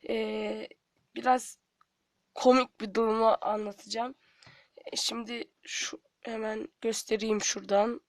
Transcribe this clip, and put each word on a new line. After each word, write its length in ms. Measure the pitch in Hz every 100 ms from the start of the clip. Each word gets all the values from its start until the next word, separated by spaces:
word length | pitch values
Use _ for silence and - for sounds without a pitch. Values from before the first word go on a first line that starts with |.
eee, 640 | - 226 220 214 214 214 214 - _ _ _
biraz 440 | - 240 254 - - _ _ _ _ _ _ _
komik 460 | - 254 254 247 _
bir 140 | 220
durumu 420 | 196 226 220 226 -
anlatacağım. 760 | - 214 208 202 - 220 240 277 _ _ - - _ - -
E, 40 | -
şimdi 480 | - 226 220 240 - _
şu, 380 | - - - - _ _
hemen 480 | - 220 220 220 - _
göstereyim 640 | 226 214 - 214 220 214
şuradan. 580 | - - 196 202 214 240